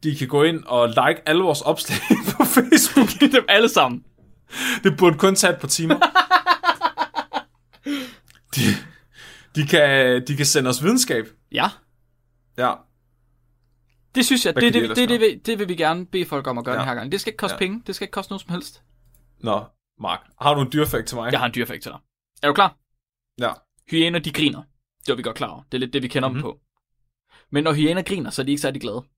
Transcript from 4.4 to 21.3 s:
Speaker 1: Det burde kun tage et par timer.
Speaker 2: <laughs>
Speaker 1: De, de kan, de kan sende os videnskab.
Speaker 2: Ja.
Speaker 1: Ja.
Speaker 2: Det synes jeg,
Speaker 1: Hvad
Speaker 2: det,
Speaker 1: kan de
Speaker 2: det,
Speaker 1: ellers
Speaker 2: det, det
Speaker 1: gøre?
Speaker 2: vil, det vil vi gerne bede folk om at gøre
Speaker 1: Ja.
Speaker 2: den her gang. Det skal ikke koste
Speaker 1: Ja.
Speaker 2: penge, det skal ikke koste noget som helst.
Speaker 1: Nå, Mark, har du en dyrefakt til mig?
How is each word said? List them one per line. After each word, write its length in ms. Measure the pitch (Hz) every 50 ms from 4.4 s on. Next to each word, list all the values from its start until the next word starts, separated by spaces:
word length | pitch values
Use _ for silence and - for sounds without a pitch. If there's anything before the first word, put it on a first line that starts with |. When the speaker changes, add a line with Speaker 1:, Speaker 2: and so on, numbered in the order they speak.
| _ _ - - - - 247 - -
Speaker 1:
Det 140 | 196 147 147
burde 200 | 185 175 156 -
kun 180 | - 190 196
tage 180 | 190 - 185 170
et 60 | -
par 80 | - 143
timer. 320 | - - 165 160 302 302
Speaker 2:
<laughs> 100 | 359 311 - 370 359 - 370 359 - 370 339 - - 349 339 - 370 320 - - 320 - _ 311 - _ - - - _ _ _ _ _ _ _ _ 277 285 277 254 247 - - _ _ - _ _ _ -
Speaker 1:
De, 60 | - 117 104 101 101 - - - _ _ _ _ - - - - - - _ _
de 120 | 151 151 143
kan, 560 | - 165 147 143 139 135 131 127 127 127 127 127
de 80 | 147
kan 100 | 139 147
sende 240 | 139 - 151 131 127
os 140 | 127 123 147
videnskab. 440 | 175 233 254 247 - 151 117 110 - _ _ _ _
Speaker 2:
Ja. 180 | - - 143 202 - - _ _ _ _ _ _ _ _ _ _ _ _ _ _ _ -
Speaker 1:
Ja. 160 | 123 123 - - _ _ _ _ _ _ _ _ _ _ _ _ _ _ _ _ _ _ _ _ _ _ _ _ _ _ _
Speaker 2:
Det 100 | 254 247
synes 200 | - 269 247 -
jeg, 80 | 190 165
Speaker 1:
Hvad 80 | -
Speaker 2:
det, 120 | 240 240 -
Speaker 1:
kan 0 |
de 40 | 240
Speaker 2:
det, 40 | 233
Speaker 1:
ellers 140 | 226 214 233
Speaker 2:
det, 120 | 247 233
det 100 | 240 233
Speaker 1:
gøre? 100 | 220 220
Speaker 2:
vil, 160 | - - _
det 140 | - 226 208
vil 80 | 208 185
vi 60 | 180
gerne 300 | 165 165 156 160 175 185
bede 200 | 175 - 190 175
folk 220 | 165 160 139 135 143
om 100 | 127 120
at 80 | 117
gøre 100 | 127 127
Speaker 1:
Ja. 40 | -
Speaker 2:
den 60 | 120 131
her 80 | 123
gang. 160 | 120 110 135
Det 100 | 165 196
skal 100 | - -
ikke 60 | 214 -
koste 160 | - 190 -
Speaker 1:
Ja. 40 | -
Speaker 2:
penge, 240 | 202 185 196 233 - -
det 80 | 190
skal 100 | - 208
ikke 60 | 190
koste 200 | - - 190 -
noget 100 | 196 196
som 100 | - -
helst. 320 | 170 180 196 - - _ _ _ _ _ _ _ _ _ _ _ _ _
Speaker 1:
Nå, 240 | - 113 104 101 107 - _ _ _ _ _ _
Mark, 200 | 104 95 85 95 _ _ _ _
har 120 | - 143 147
du 80 | 143
en 80 | 139 117 135
dyrefakt 340 | 147 151 147 - 127 113 -
til 100 | - 123
mig? 140 | 113 120